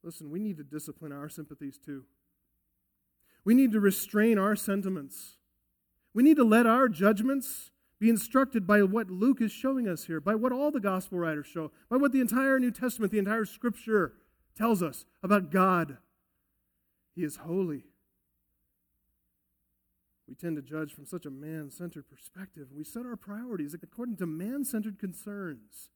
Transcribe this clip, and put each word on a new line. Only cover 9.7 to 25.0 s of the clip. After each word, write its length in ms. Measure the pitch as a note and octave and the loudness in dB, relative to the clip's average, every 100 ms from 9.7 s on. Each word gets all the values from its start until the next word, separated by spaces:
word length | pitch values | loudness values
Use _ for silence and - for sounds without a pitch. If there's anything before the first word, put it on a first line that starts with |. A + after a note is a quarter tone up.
| C4+ A3+ | -2 -2
us 160 | E3 | -6
here, 160 | - D#3+ | -6 -4
by 140 | D3 | 0
what 180 | A3 B3 | 0 0
all 180 | B3+ D4 | 0 0
the 100 | D4 | 0
gospel 380 | G3 F#3 F#3 F3+ | -2 -2 -4 -4
writers 280 | E3+ D3+ D3 | -2 -4 -6
show, 260 | E3+ D#3 _ _ | -10 -10 _ _
by 80 | B3 | 2
what 160 | C#4 | 2
the 80 | C4 | 2
entire 380 | B3 A#3+ C4+ C4+ | 0 2 2 2
New 140 | B3 | 0
Testament, 380 | - B3 A3+ G3+ | -2 -6 -2 -2
the 80 | G#3 | 0
entire 280 | G3 A3+ G#3+ | 0 -2 -4
Scripture 680 | - A#3+ - - G#3+ D#3 - _ _ _ | -4 -6 -6 0 0 0 -6 _ _ _
tells 280 | - A3+ G#3 | -4 0 2
us 240 | E3+ - - _ | 0 -6 -18 _
about 280 | F#3 G3+ E3+ | 2 2 2
God. 460 | F#3 F#3+ F3+ D3+ B2+ _ _ _ _ _ _ _ _ _ _ _ | 2 4 4 0 -8 _ _ _ _ _ _ _ _ _ _ _
He 100 | - | -8
is 120 | D#3+ - | -8 -8
holy. 500 | D#3 F3+ F#3 C#3+ - _ _ _ _ _ _ _ _ _ _ _ _ _ _ _ _ _ _ _ _ _ _ _ _ | -6 -4 -2 -6 -10 _ _ _ _ _ _ _ _ _ _ _ _ _ _ _ _ _ _ _ _ _ _ _ _
We 80 | - | -10
tend 200 | E3+ D3+ | -6 -6
to 60 | |
judge 320 | C3 D#3 D3+ | -8 -8 -8
from 100 | D3 | -12
such 220 | C#3+ F3+ D3+ | -12 -12 -12
a 40 | |
man-centered 760 | C3+ D3+ D#3+ D3 C3+ F3 D#3+ C3+ | -14 -12 -12 -12 -12 -14 -14 -20
perspective. 600 | C3+ - F3+ F#3+ - C3 | _ -20 -18 -18 -16 -18
We 120 | C3+ | -14
set 200 | D3+ A#3 | -12 -12
our 120 | B3 A#3+ | -12 -12
priorities 580 | - G3+ B3 G3+ D3 | -12 -12 -10 -8 -8
according 420 | E3 - - B3 G3 | -10 -16 -12 -10 -6
to 100 | F3+ | -6
man-centered 720 | D#3 G3 C#4 C#4 A3 G#3+ | -6 -6 -6 -4 -4 -6
concerns. 920 | G3 | -8